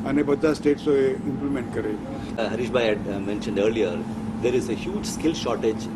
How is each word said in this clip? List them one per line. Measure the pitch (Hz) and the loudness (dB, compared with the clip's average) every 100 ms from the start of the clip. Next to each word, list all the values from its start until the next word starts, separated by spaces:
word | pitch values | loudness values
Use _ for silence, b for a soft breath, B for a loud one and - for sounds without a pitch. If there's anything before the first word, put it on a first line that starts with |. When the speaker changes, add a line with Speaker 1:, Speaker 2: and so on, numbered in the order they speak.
| 135 | 0
Speaker 1:
અને | 143 | 2
બધા | 143 139 156 | 2 4 2
સ્ટેટ્સોએ | 143 147 143 151 139 135 131 143 | 4 2 2 4 4 4 2 -2
ઇમ્પ્લિમેન્ટ | 131 143 139 113 | -2 -2 -2 -4
કરે. | 120 107 107 - - B - | -4 -2 -4 -6 -8 B -2
Speaker 2:
Uh, | 104 | -2
Harishbhai | 113 120 123 | 0 0 2
had, | 113 104 101 | 4 2 -2
uh, | 98 | -4
mentioned | 98 104 117 95 | -4 -4 -2 2
earlier, | 107 113 92 85 - - - - | 2 4 2 0 -4 -6 -6 -2
there | 120 123 | 0 2
is | 117 | 0
a | 107 | -4
huge | - - - | -4 -4 -4
skill | - 156 | -2 -2
shortage | 160 131 110 113 110 - | 0 -2 0 0 -2 -4